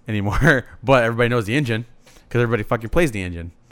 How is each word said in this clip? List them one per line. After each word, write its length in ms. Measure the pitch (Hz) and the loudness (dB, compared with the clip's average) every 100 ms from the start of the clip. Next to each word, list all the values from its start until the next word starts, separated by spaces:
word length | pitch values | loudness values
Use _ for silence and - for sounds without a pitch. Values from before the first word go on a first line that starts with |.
| - | -8
anymore. 580 | 107 101 - 156 135 - | -4 -2 2 4 4 0
<laughs> 100 | - | -6
But 200 | 110 131 | 2 2
everybody 260 | 113 117 120 | 4 2 0
knows 160 | 123 98 | 0 0
the 100 | 135 | -2
engine. 300 | 127 110 120 - - - - | -2 -4 -6 -16 -20 -20 -6
'Cause 80 | 120 | -2
everybody 220 | 120 113 | 0 0
fucking 260 | 107 117 113 | -2 -4 -2
plays 220 | - 160 | 0 0
the 100 | 107 | 0
engine. 300 | 90 85 85 - _ | -6 -8 -12 -16 _